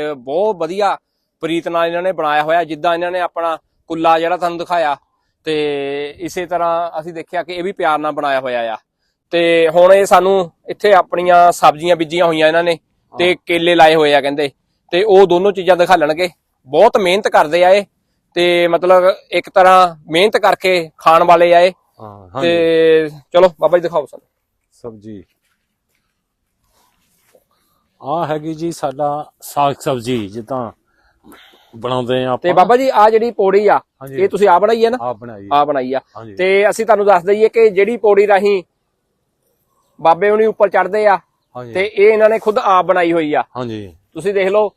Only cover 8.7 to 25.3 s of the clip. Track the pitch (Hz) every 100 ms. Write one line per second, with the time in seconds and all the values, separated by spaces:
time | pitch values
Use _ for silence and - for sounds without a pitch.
8.7 | 107 _ _ _ _ _ 170 170 165 160
9.7 | 170 180 196 196 185 185 196 175 _ -
10.7 | - 208 185 - 170 180 175 175 - -
11.7 | 151 175 165 156 170 170 156 156 165 170
12.7 | 165 _ _ _ - 175 175 - 170 170
13.7 | 170 160 160 151 143 139 143 143 - _
14.7 | _ _ 175 220 190 190 175 202 196 175
15.7 | 175 175 180 147 156 180 - _ _ 127
16.7 | 147 220 233 180 196 - 208 156 170 180
17.7 | 202 196 _ _ _ _ 175 175 175 170
18.7 | 170 180 180 180 202 _ 180 - 196 185
19.7 | 185 180 160 151 160 214 202 190 175 185
20.7 | 180 160 _ 165 165 175 170 175 170 185
21.7 | 185 _ _ 107 101 92 127 170 170 165
22.7 | 165 160 160 156 151 _ 175 185 - 156
23.7 | 175 165 165 131 - _ _ _ _ _
24.7 | _ 120 110 110 104 85